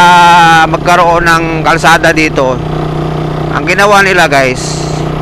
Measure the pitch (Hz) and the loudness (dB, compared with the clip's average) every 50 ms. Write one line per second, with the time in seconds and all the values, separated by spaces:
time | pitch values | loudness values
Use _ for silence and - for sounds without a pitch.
0 | 175 175 180 175 175 170 170 175 170 165 165 165 165 160 160 156 151 175 175 180 | 6 6 6 6 4 4 4 4 4 4 4 2 2 0 -2 -2 0 0 2 2
1 | 175 170 170 170 170 170 165 165 165 165 160 160 151 151 165 165 160 160 165 165 | 2 2 0 0 0 0 0 0 -2 -4 -4 -4 -2 -2 -2 0 2 2 2 2
2 | 160 165 165 156 156 151 151 151 135 127 127 120 - - - - - - - - | 2 0 0 0 -2 -2 -2 -2 -2 -2 -2 -4 -6 -8 -6 -6 -6 -6 -6 -6
3 | - - - - - - - - - - - 139 147 165 185 190 202 208 208 196 | -6 -6 -6 -6 -6 -6 -6 -6 -6 -6 -6 -4 -4 -4 -2 0 2 2 2 2
4 | 196 190 190 180 165 156 143 139 135 127 127 123 - - - - - - - - | 2 2 2 0 0 2 2 0 0 0 -2 -4 -6 -8 -8 -8 -6 -6 -6 -6
5 | - 151 151 - | -6 -6 -6 -6